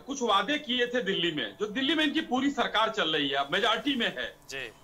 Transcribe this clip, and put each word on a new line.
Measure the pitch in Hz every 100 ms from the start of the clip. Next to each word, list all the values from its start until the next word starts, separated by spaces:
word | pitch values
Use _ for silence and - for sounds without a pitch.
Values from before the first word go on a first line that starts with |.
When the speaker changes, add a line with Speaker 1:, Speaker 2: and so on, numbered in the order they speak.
| -
Speaker 1:
कुछ | 277
वादे | 233 196 208 294
किए | 233 247 240
थे | 247
दिल्ली | 190 175 170
में, | 147 107 -
जो | 208
दिल्ली | 214 262
में | 311
इनकी | 302 311
पूरी | 320 247 285
सरकार | 247 190 214 220
चल | 202 160
रही | 156 139
है, | 139 143
majority | 196 220 226 285 247
में | 196 127
है। | 110 - -
Speaker 2:
जी। | 135 117 -